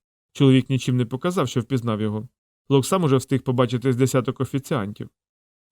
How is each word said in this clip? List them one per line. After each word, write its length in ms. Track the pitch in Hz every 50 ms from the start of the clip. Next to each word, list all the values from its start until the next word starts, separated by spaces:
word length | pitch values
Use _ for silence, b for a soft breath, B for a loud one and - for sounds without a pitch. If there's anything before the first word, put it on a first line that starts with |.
| _ _ _ _ _ _ -
Чоловік 360 | - 143 135 131 131 123 -
нічим 280 | 135 123 - - 127
не 80 | 123 123
показав, 420 | 110 131 123 - 180 180 196 143
що 140 | 120 - 131
впізнав 400 | 110 - 135 123 113 120 107 104
його. 260 | 107 107 104 107 113 - _ _ _ _ _ _ _ -
Лок 160 | 135 139 127
сам 180 | - 190 190 170
уже 140 | 139 135
встиг 240 | 131 - - 139 123
побачити 520 | - 135 123 123 127 113 127 120 113 135 123
з 20 |
десяток 440 | 120 135 127 - 131 110 139 123 -
офіціантів. 680 | 131 - - 135 131 - 170 123 98 101 104 - - - _ _ _ _ _ _ _ _ _ _ _ _